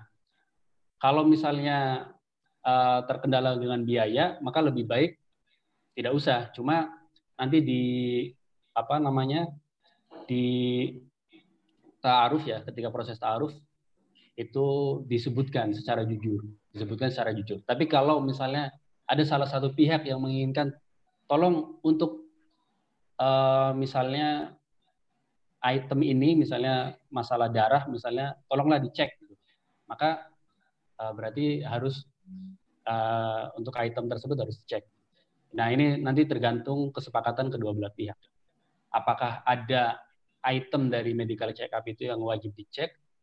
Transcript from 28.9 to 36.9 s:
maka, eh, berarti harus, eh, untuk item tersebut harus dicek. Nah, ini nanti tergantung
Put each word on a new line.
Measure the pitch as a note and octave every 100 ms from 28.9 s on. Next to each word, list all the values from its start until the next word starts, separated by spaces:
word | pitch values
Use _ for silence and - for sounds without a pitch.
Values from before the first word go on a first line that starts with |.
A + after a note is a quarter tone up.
| - D3 - - - _ _ _ _ -
maka, | A2+ D#3 D#3+ - _ _ _ _ _ _ -
eh, | A2 G#2+
berarti | A2 A#2+ D3 D3
harus, | C#3+ A#2+ C3 C3+ - _ F#3 F#3 F#3+ F#3+ _ _
eh, | A#2 A2+ A2+ A2+ A2+ A2 - -
untuk | A2+ B2
item | A#2 A#2 A#2+
tersebut | A#2 C3 C#3
harus | - G#2+
dicek. | - A2 - _ _ _ _ _ _ -
Nah, | A#2
ini | B2+ D3 C#3+
nanti | C3+ C3+ D3+
tergantung | A#2+ A#2+ A#2+ B2+ C#3 C#3